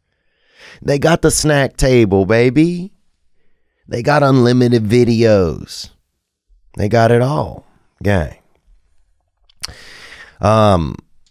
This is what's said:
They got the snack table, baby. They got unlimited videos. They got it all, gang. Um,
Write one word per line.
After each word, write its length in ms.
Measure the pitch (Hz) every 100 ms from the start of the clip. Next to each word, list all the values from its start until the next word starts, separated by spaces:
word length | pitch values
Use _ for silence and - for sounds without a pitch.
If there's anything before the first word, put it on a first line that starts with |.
| _ _ _ _ _ _ - -
They 160 | - 139
got 240 | 156 170
the 80 | 156
snack 460 | - 151 143 131 -
table, 500 | 135 123 104 98 92
baby. 680 | 113 123 135 170 175 190 _ _ _ _ _ _ _ _ _ -
They 140 | 117
got 200 | 131 147
unlimited 600 | 135 135 120 127 120 120
videos. 1080 | 107 123 117 113 113 101 85 - - - - _ _ _ _ _ _ _ _ -
They 120 | 104
got 220 | 117 117
it 120 | 120
all, 420 | 127 151 104 - _ _ _ _
gang. 340 | 101 95 69 - _ _ _ _ _ _ _ _ _ _ _ - - - - - - - - -
Um, 560 | 101 110 107 90 73 - _ _ -